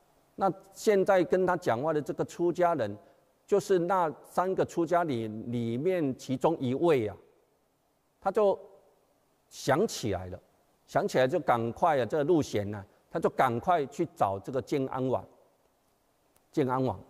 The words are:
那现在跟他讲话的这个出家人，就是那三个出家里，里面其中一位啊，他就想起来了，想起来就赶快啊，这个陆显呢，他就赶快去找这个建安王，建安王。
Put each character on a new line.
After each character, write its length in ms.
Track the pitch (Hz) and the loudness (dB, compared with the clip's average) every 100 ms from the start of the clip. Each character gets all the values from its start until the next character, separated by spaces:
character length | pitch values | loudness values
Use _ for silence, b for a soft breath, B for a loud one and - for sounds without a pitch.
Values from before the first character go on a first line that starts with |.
| _ _ _ | _ _ _
那 180 | - 196 - - | -2 -2 -2 -12
现 280 | - - 202 | -4 2 4
在 220 | 185 190 | 6 4
跟 220 | 170 185 185 | 4 2 2
他 100 | 180 | 0
讲 240 | 139 117 | 0 0
话 140 | 151 | 0
的 80 | 151 | -2
这 100 | 139 | -4
个 100 | 170 | -6
出 300 | 156 - 175 | -6 -2 -2
家 220 | 165 175 | 2 0
人， 200 | 160 107 104 b b b _ - | 2 -4 -6 b b b _ 0
就 120 | 202 | 0
是 180 | - 185 | 2 0
那 340 | 175 190 165 139 | 2 0 0 -4
三 280 | - - 180 | -6 -2 -2
个 100 | 185 | 0
出 200 | 147 - | -2 0
家 200 | 165 175 | 0 2
里， 240 | 170 120 110 | 2 -2 -4
里 500 | 107 117 120 117 117 | -8 -6 -4 -4 -2
面 380 | 160 180 143 120 | -2 0 -2 -4
其 180 | - - | -6 -2
中 200 | 165 165 | 0 0
一 160 | 127 | -2
位 320 | 131 170 139 107 | 0 2 2 0
啊， 80 | 92 _ _ _ _ _ _ _ _ _ _ | -6 _ _ _ _ _ _ _ _ _ _
他 100 | 196 | -2
就 280 | 190 202 - - - _ _ _ _ _ _ _ | 2 2 2 -6 -20 _ _ _ _ _ _ _
想 380 | - - 139 220 | -10 0 0 0
起 260 | - 113 | -2 -4
来 140 | 90 90 | -4 -6
了， 120 | 90 _ _ _ _ _ | -14 _ _ _ _ _
想 220 | 143 190 | -2 0
起 80 | 151 | 2
来 100 | 131 | 2
就 120 | 170 | 2
赶 320 | - 120 117 | 0 0 0
快 260 | 110 180 143 | 0 2 2
啊， 60 | |
这 140 | 113 160 | 0 0
个 60 | |
陆 180 | 143 170 | 2 2
显 280 | 131 107 101 | 2 -2 -4
呢， 140 | 104 95 b b | -8 -12 b b
他 80 | 170 | -4
就 120 | 185 | -2
赶 280 | - 135 117 | 2 0 0
快 260 | 185 175 135 | 0 0 0
去 200 | - 170 | -4 -6
找 240 | - 104 98 | 0 -2 -2
这 140 | 113 | -6
个 80 | 131 | -6
建 240 | 110 147 131 | -2 -2 -2
安 200 | 131 131 | -4 -2
王， 160 | 110 - _ _ _ _ _ _ _ _ _ _ _ _ | -4 -6 _ _ _ _ _ _ _ _ _ _ _ _
建 160 | - 131 | -2 0
安 160 | 127 | 0
王。 160 | 131 90 | -2 -4